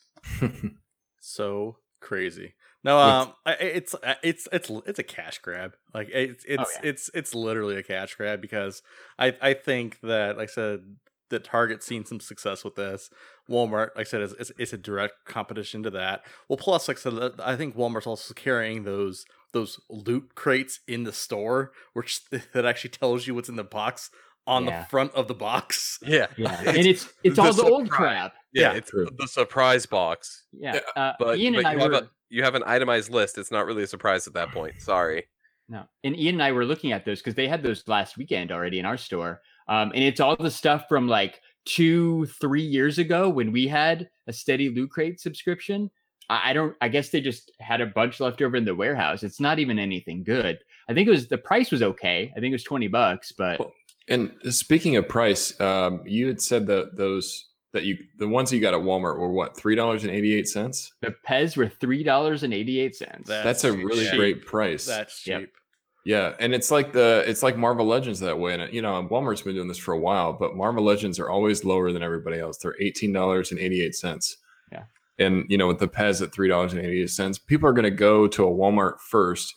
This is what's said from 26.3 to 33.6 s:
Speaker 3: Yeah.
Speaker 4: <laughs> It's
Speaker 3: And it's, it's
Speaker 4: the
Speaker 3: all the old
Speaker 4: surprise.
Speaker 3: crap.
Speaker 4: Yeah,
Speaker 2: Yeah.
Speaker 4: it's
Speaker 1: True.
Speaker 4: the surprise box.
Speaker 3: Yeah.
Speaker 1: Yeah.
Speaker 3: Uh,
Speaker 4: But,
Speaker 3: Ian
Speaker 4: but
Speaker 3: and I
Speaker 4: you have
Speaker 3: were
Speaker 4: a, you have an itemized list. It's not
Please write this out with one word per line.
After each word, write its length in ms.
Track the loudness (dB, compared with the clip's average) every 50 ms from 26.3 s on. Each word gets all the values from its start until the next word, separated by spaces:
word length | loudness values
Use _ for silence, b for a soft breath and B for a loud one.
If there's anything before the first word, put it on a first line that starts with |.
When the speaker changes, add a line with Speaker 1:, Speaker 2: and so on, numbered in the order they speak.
| -2
Speaker 3:
Yeah. 240 | -4 -4 -4 -2 0
Speaker 4:
<laughs> 0 |
It's 60 | 0 2 4
Speaker 3:
And 100 | 6 6
it's, 260 | 6 6 4 0 -12 -14 _ 4
it's 120 | 4 6
Speaker 4:
the 80 | 8 6
Speaker 3:
all 100 | 6 6
the 100 | 6 6
old 220 | 6 6 6 2
Speaker 4:
surprise. 120 | 0 0 0 2 2
Speaker 3:
crap. 240 | 0 -2 -6 -8 -10 -16 _ _ 2
Speaker 4:
Yeah, 180 | 4 4 4
Speaker 2:
Yeah. 60 | 4 0
Speaker 4:
it's 100 | -6 -4
Speaker 1:
True. 180 | -2 -2 -2 -2 -4
Speaker 4:
the 100 | -6 -8
surprise 580 | -4 0 0 0 2 4 4 6 6 6 4 2
box. 580 | 0 0 2 2 2 -2 -4 -8 -18 -18 -20 _ _
Speaker 3:
Yeah. 220 | -16 -10 -6 -4 -4
Speaker 1:
Yeah. 260 | -4 -4 -4 -4 -2
Speaker 3:
Uh, 120 | -2 -2 0 0
Speaker 4:
But, 180 | 0 0 2
Speaker 3:
Ian 160 | 2 2 2 2
Speaker 4:
but 60 | 2
Speaker 3:
and 80 | 2
I 60 | 2 2
Speaker 4:
you 60 | 2
have 120 | 2 2
Speaker 3:
were 60 | 2 0
Speaker 4:
a, 100 | 0 -4 _ _ _ _
you 140 | -2 0 0
have 120 | 2 2
an 80 | 0 0
itemized 440 | 2 2 2 4 4 2 0 0 0
list. 260 | 2 2 2 2 -2
It's 140 | -10 -8 -4
not 140 | -2 -2